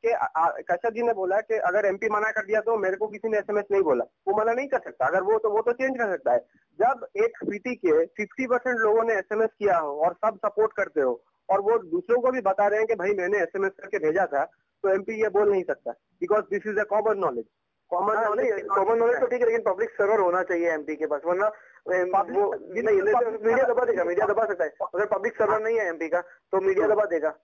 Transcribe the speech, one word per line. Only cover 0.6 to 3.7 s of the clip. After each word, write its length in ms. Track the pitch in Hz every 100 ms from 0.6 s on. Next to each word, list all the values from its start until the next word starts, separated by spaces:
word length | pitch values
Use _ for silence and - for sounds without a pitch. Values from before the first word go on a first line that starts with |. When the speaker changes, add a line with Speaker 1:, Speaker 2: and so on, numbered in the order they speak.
| - 175 233
Speaker 1:
जी 100 | 220
ने 100 | 233
बोला 280 | 220 185 196
कि 120 | 214
अगर 320 | 220 - 190 202
एमपी 240 | 190 220
मना 220 | 208 214
कर 140 | 214 196
दिया 160 | 214
तो 160 | 214 226
मेरे 180 | 190 190
को 120 | 214
किसी 220 | 208 226
ने 80 | 214
एसएमएस 280 | 202 208 202